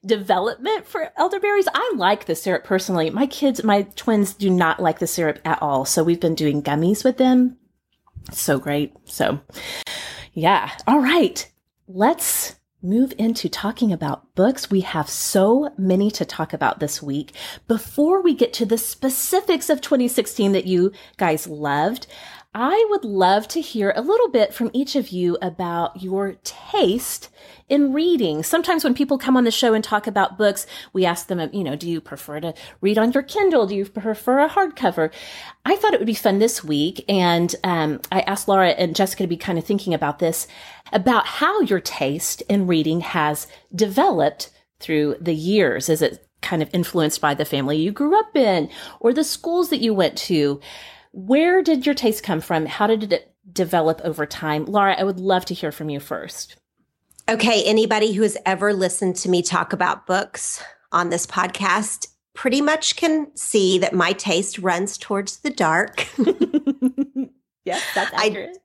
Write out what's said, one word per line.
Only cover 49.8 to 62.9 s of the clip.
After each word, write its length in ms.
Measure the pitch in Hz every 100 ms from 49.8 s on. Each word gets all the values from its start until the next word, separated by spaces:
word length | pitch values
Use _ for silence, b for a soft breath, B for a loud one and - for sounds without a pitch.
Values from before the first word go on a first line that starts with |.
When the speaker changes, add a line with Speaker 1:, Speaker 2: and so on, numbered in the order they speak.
| 226
Speaker 1:
went 240 | 202 160 -
to? 400 | - 165 143 143 B B B B B
Where 480 | 196 190 269 339 370
did 260 | 330 294 294
your 80 | 277
taste 260 | 233 214
come 180 | - 160
from? 260 | - 165 151
How 200 | - 208
did 260 | 226 208
it 220 | 175 - _ 190
develop 480 | 175 170 175 160 160
over 220 | 175 156 147
time? 380 | - 156 151 156
Laura, 280 | 202 196 -
I 60 |
would 160 | 190 185
love 260 | 190 185 180
to 80 |
hear 180 | 175 156
from 180 | - 151
you 80 | 143
first. 560 | - 82 - - - - _ _ _ _ _ - -
Speaker 2:
Okay, 360 | 220 220 214
anybody 480 | 190 220 220 220 220
who 100 | 196
has 140 | 214 208 185
ever 260 | 185 202
listened 440 | 196 180 - 185 180
to 120 | 185
me 140 | 175
talk 300 | 175 170 170
about 340 | 190 180 - -
books 560 | 185 180 - - - B B _
on 180 | 170 175
this 160 | 170 -
podcast 800 | - 180 - 196 190 214 - - _ _
pretty 280 | - 262 269
much 340 | 294 311 -